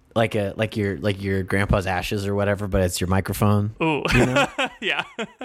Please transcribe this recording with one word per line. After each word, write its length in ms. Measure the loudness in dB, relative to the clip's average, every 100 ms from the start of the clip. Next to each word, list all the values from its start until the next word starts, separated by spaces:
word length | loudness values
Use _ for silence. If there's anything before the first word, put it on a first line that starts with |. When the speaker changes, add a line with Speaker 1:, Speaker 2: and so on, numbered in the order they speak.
| _
Speaker 1:
like 200 | 0 0
a, 180 | 0 -2 -2
like 200 | -2 0
your, 220 | -2 0
like 240 | -2 -2
your 200 | -2 -2
grandpa's 420 | 0 0 2 2 0
ashes 400 | -2 -2 -4 -2
or 80 |
whatever, 320 | -2 0 -2 0
but 140 | 2
it's 180 | 2 0
your 80 | 0
microphone. 680 | 0 0 0 2 4 0 -2
Speaker 2:
Ooh. 200 | -2 0 2
Speaker 1:
You 140 | 2 4
know? 200 | 2 0
Speaker 2:
<laughs> 280 | -2 -6 -4
Yeah. 220 | -4 -4 -6 -8 -12 -8